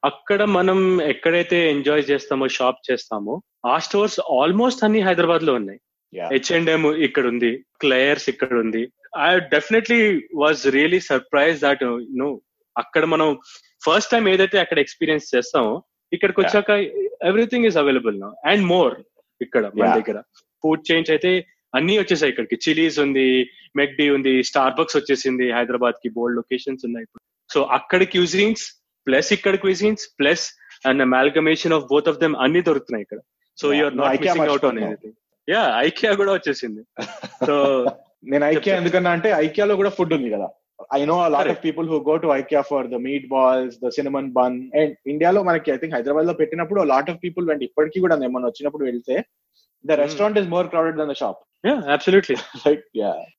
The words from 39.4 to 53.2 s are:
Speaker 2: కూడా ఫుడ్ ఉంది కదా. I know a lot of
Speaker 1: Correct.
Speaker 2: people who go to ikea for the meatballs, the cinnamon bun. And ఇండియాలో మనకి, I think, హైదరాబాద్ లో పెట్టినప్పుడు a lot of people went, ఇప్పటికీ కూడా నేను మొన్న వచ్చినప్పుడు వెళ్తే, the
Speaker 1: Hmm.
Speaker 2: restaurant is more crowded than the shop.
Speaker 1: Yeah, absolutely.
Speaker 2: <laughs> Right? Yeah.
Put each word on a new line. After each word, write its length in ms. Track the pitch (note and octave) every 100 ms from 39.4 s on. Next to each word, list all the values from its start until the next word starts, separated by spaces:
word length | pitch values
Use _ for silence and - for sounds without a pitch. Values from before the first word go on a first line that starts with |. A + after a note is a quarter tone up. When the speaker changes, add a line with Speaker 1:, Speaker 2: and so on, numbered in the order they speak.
| D#3 D3+ G3+ G3+
Speaker 2:
కూడా 140 | G3
ఫుడ్ 240 | G3 E3+
ఉంది 160 | D#3+ A#2+
కదా. 200 | G#2 F#2 - _ _ - C#3
I 60 |
know 140 | D3 F3
a 140 | E3+
lot 80 | D3
of 60 | C#3
Speaker 1:
Correct. 160 | G2+
Speaker 2:
people 220 | D#3+ D#3 E3
who 120 | D#3
go 180 | C#3 D#3
to 100 | D#3+
ikea 340 | C#3 C#3 D3
for 200 | C#3 C#3+ B2
the 140 | B2
meatballs, 720 | B2+ C#3+ B2+ C3+ C3 C3 B2+
the 180 | A#2+ B2+ A#2+
cinnamon 280 | C#3 C#3 C3+
bun. 240 | B2+ B2+ B2+ C3 D3
And 180 | D3+ C3+ C#3
ఇండియాలో 360 | D3 E3+ G3
మనకి, 280 | F#3 E3 D#3
I 60 | C3
think, 180 | D#3+ C#3
హైదరాబాద్ 300 | B2 D3 E3
లో 80 |
పెట్టినప్పుడు 480 | E3 D#3 E3 E3 G3+
a 40 | D#3
lot 180 | C3+
of 120 | C#3+ E3+
people 340 | F3+ E3+ F3
went, 140 | D3
ఇప్పటికీ 360 | B2+ - D#3 F#3
కూడా 160 | F3+ D#3
నేను 160 | B2+
మొన్న 160 | B2+ B2
వచ్చినప్పుడు 360 | - C#3+ D3+
వెళ్తే, 400 | C3+ A#2+ A#2+ C3+ A#3+ _ _ _ _ _ C3+
the 100 | D3+
Speaker 1:
Hmm. 80 |
Speaker 2:
restaurant 320 | D3 D3+ G#3 G#3+
is 100 | F#3
more 160 | F3 F3+
crowded 260 | F3 E3 D#3
than 140 | D3+
the 100 | C3+
shop. 120 | A#2+ - _ _ G#3
Speaker 1:
Yeah, 120 | C#4 D3 D3
absolutely. 400 | - F#3+ G3 B2 -
Speaker 2:
<laughs> 160 | B2 D3
Right? 140 | D3+ - A2+
Yeah. 220 | G#2 D2+